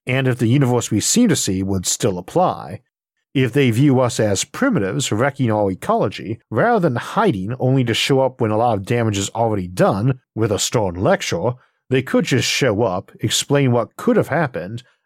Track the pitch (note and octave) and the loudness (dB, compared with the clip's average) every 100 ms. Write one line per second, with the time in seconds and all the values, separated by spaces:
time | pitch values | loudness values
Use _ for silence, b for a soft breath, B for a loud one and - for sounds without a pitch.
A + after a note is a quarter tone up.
0 | - C3 C3 B2 A2+ B2+ C3 B2 - G#2+ | -4 0 0 0 2 4 4 2 0 -2
1 | - A3+ B3 D#3 - F#2+ F#2+ F#2+ F2 - | 0 2 2 2 0 -2 -2 -2 -4 -2
2 | A#2 F2+ - E3 F3+ G2 C#3 C#3 _ _ | -2 -2 -4 0 0 -2 -10 -16 _ _
3 | _ _ _ C#3 C3 C#3 C3 A2 D3 B2+ | _ _ _ 0 0 2 2 4 4 4
4 | B2 - G#2+ G2 - - C4+ F#3 F#2+ C#3+ | 2 0 0 0 -4 -2 0 0 -2 -4
5 | B2+ G#2+ C#3 - B2 G#2+ G2+ F#2+ - A3+ | -2 0 0 0 0 0 0 -2 -2 0
6 | C3 - - G#2+ _ A2 G#3 A#3 E3+ A#2 | 0 -4 -10 -12 _ -2 0 2 0 -2
7 | - - G#3+ A2 F#2+ B2 B2+ C3+ A#2+ G#2+ | -4 0 0 0 -4 -2 0 2 0 -2
8 | - C3+ C3 B2+ A2+ G#2+ A#2+ G#2 F#2+ A#2+ | 2 2 2 0 -2 2 0 0 -2 0
9 | A2+ G2 G2 A#2 A#2 G#2 F2+ F2+ G2+ G2 | 0 0 -4 -2 -2 -2 -4 0 2 2
10 | A#2+ C3 _ - A2 F#2+ - B2 G2 E2+ | 0 -2 _ -4 -2 -2 -2 0 -2 0
11 | A#2 F#3+ - F2 G2+ B2+ b b _ C3 | 0 0 -2 -2 -2 -4 b b _ -2
12 | C3 B3 F#3 B2+ - - C3 G2+ A2+ F2+ | 0 0 2 0 0 0 0 2 0 -2
13 | - - A#2+ - - C#3+ C3+ A#2+ G#2+ - | -8 -6 -4 -4 0 2 4 2 0 -4
14 | - A3+ - D3+ D3 F2+ F2+ A#2 - _ | 0 0 0 -2 -2 -6 -10 -12 -16 _